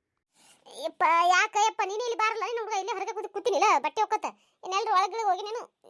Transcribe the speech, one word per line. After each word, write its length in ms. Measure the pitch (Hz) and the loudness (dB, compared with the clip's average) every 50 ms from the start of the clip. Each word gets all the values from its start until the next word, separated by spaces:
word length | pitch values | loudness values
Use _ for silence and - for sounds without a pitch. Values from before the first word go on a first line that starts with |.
| _ _ _ _ _ _ _ _ _ _ - _ _ - - 214 277 | _ _ _ _ _ _ _ _ _ _ -20 _ _ -20 -16 -10 -10
ಯಪ್ಪ, 180 | 320 320 _ 359 302 330 339 349 349 370 | -10 -2 _ 2 4 4 4 4 4 4
ಯಾಕ 200 | 359 415 427 - 415 427 | 4 4 2 2 2 2
ಯಪ್ಪ? 140 | 440 427 - 415 | 2 2 -2 -4
ನೀನು 200 | 370 403 427 494 480 | -4 -4 -4 -4 -4
ಇಲ್ಲಿ 100 | 466 440 | -2 0
ಬಾರಲ್ಲ, 220 | 427 440 453 427 359 | 0 0 0 -2 -4
ನಿನ್ 140 | 440 466 466 | -4 -4 -6
ಹುಡ್ಗ 140 | 440 415 440 392 | -4 -4 -4 -4
ಇಲ್ಲೇ 100 | 370 415 | -4 -4
ಹೊರಗೆ 220 | 440 381 392 403 370 | -6 -6 -6 -6 -6
ಕೂತ್-, 160 | 427 392 415 - | -8 -10 -8 -10
ಕೂತಿನಿಲ್ಲ, 340 | 403 - 494 403 285 381 427 349 277 240 | -4 -2 0 2 4 4 4 4 4 2
ಬಟ್ಟೆ 160 | 302 - 440 | -2 -2 -2
ಒಕ್ಕತ್ತ. 240 | 427 - 440 - - 247 - _ _ _ _ _ - | -2 0 -2 -4 -4 -8 -10 _ _ _ _ _ -8
ಇನ್ನೆಲ್ರು 280 | 370 381 392 453 440 415 370 | -2 -2 -2 0 2 2 2
ಒಳಗಡೆ 260 | 392 381 381 453 453 403 | 2 2 -2 -2 0 0
ಹೋಗಿ 120 | 359 370 392 415 | 0 0 -2 -8
ನೀನು. 160 | 440 480 - - _ _ _ | -8 -8 -10 -12 _ _ _